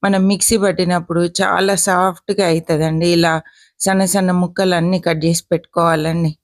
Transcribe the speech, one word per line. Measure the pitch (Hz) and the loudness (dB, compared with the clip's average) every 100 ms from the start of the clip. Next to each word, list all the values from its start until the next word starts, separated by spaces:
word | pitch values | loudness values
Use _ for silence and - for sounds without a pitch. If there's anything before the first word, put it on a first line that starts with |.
మనం | 196 196 190 | 0 2 2
మిక్సీ | 196 - 226 | 0 0 0
పట్టినప్పుడు | 196 185 180 180 170 165 175 175 | 0 0 0 -2 -2 -2 -2 -2
చాలా | 190 180 190 196 | -2 0 0 0
సాఫ్ట్‌గా | - 180 190 170 - 196 185 | 0 0 0 -4 -6 -2 0
అవుతుందండి. | 160 160 160 156 160 170 | 0 0 -2 0 0 2
ఇలా | 170 165 160 - _ _ _ | 2 2 0 -6 _ _ _
సన్న | - 190 190 | -2 0 0
సన్న | 202 185 | 0 0
ముక్కలు | 180 180 175 190 175 | 0 -2 0 0 2
అన్నీ | 170 185 | 0 0
కట్ | 165 160 | -2 -2
చేసి | 160 170 - | 0 -2 -2
పెట్టుకోవాలండి. | 165 - - 170 160 156 165 165 156 | -6 -4 -2 0 0 -2 -2 -2 -4